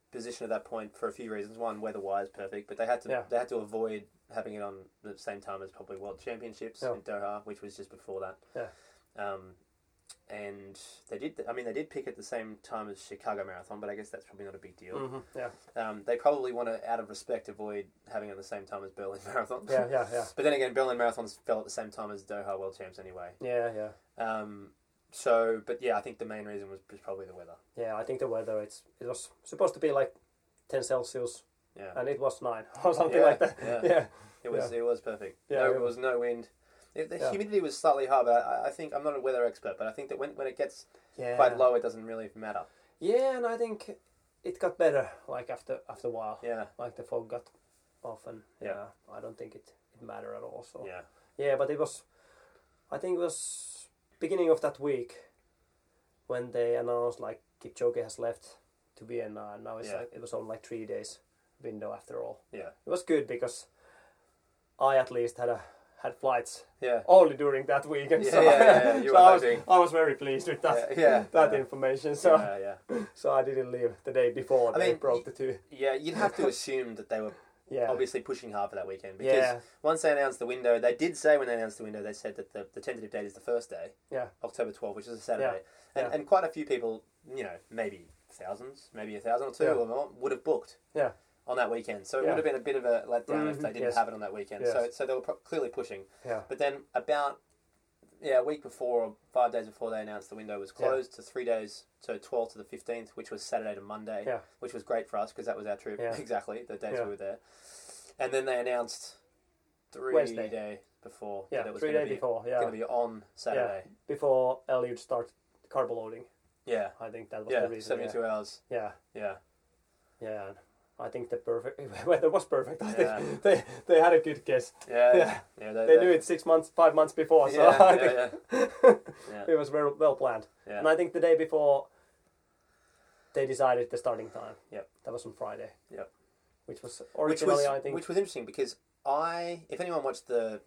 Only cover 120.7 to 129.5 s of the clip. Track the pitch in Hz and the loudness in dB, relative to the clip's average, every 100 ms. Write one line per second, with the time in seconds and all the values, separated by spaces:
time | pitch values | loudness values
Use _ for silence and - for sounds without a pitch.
120.7 | _ _ - 120 120 120 120 - 117 123 | _ _ -14 -10 -10 -6 -6 -2 -4 -4
121.7 | - 135 101 175 165 160 175 - 135 131 | -10 -12 -6 2 4 4 2 0 -2 -2
122.7 | - 214 113 - - - - 202 180 - | -4 -4 0 0 0 -4 0 4 4 4
123.7 | - - 165 170 165 160 147 - 127 - | -8 4 8 10 8 4 -4 0 0 0
124.7 | - - 120 123 127 214 - - - 107 | -12 -4 6 8 8 6 2 -10 -14 -8
125.7 | 110 113 160 180 165 - 170 170 165 160 | 0 8 10 10 6 4 -2 6 4 4
126.7 | - 165 156 156 - 156 - 139 147 - | 6 6 8 2 2 6 8 8 8 10
127.7 | - 190 127 127 127 123 - - 254 - | 12 12 10 6 2 0 -4 -4 0 0
128.7 | - - - - - - 208 101 | 8 8 8 4 -16 -14 -8 2